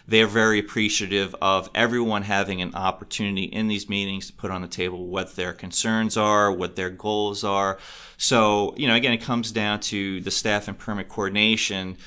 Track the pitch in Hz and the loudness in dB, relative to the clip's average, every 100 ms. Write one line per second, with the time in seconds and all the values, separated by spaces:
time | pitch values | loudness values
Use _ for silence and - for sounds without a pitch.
0 | - 110 110 107 110 107 104 - 107 - | 2 4 4 4 4 4 0 -2 0 0
1 | 98 98 95 90 95 95 90 - 117 120 | 0 0 -2 0 2 2 0 0 2 2
2 | 117 107 98 98 95 92 90 - 95 - | 0 0 0 0 0 -2 -4 -2 -2 -2
3 | - - 104 98 95 - 110 101 98 101 | -6 -4 -2 -2 -4 -2 -2 -2 -2 -2
4 | 98 98 98 - 101 95 90 90 90 90 | -2 -6 -10 -10 -6 -6 -6 -4 -4 -4
5 | 90 92 90 - 90 90 92 - 113 113 | -6 -6 -6 -4 -6 -6 -6 -2 0 2
6 | 110 110 107 104 104 92 87 90 92 92 | 2 2 4 4 4 2 -2 -4 -6 -4
7 | 104 104 104 101 107 98 98 95 - - | -4 0 -2 -2 0 2 2 0 -8 -18
8 | - - - 123 107 104 101 - 139 113 | -20 -6 2 4 6 4 2 0 2 4
9 | 127 117 - 120 113 110 104 104 - 104 | 4 0 0 -2 -2 -2 -2 -2 -2 -2
10 | 98 95 92 - 110 104 104 98 - 104 | -2 -4 -4 -2 0 0 -2 -8 -6 -6
11 | 92 - 98 101 107 110 - 98 95 92 | -6 -4 -2 2 2 2 0 -4 -6 -10